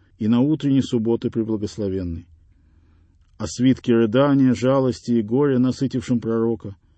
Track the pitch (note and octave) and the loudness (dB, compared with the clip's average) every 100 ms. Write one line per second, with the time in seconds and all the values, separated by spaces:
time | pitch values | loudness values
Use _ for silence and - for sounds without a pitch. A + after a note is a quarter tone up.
0 | _ _ A2 A#2+ C#3 D#3 C#3+ C3+ A#2+ B2 | _ _ 0 2 2 0 2 2 2 -2
1 | A2 A#2 A#2+ A#2 A2 A2 G2+ - G2+ F#2+ | 0 -2 -2 -4 -4 -4 -6 -6 -4 -4
2 | F2+ E2 - - _ _ _ _ _ _ | -6 -8 -12 -20 _ _ _ _ _ _
3 | _ _ _ _ G2+ - B2+ A#2+ - A#2 | _ _ _ _ -10 0 2 2 2 2
4 | A2+ B2 C#3+ C#3 C3 A2 B2 C3+ C3 A2+ | 4 2 2 4 2 2 2 2 0 -2
5 | - A#2 G#2 B2 C#3+ B2+ B2+ A#2+ C3 B2+ | -2 -2 0 0 2 2 0 -2 -4 -4
6 | - B2 A2 A2+ A2+ A2+ G#2 G#2 _ | -2 -2 -2 -2 -2 -4 -10 -16 _